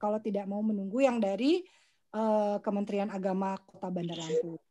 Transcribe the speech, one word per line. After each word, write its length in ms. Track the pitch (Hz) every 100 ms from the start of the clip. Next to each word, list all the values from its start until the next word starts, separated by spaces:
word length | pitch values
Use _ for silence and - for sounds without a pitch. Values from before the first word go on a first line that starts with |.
Kalau 160 | 208 214
tidak 320 | 220 202 196
mau 120 | 202
menunggu 400 | 220 208 190 233
yang 200 | 269 240
dari, 400 | 196 196 262 359 359 _ _ _ _
eh, 420 | 214 220 214 208 202
Kementerian 480 | 208 202 202 202 202
Agama 480 | 196 190 190 196 190
Kota 280 | - - 185
Bandar 280 | 185 170 165
Lampung 400 | 160 160 170 165 -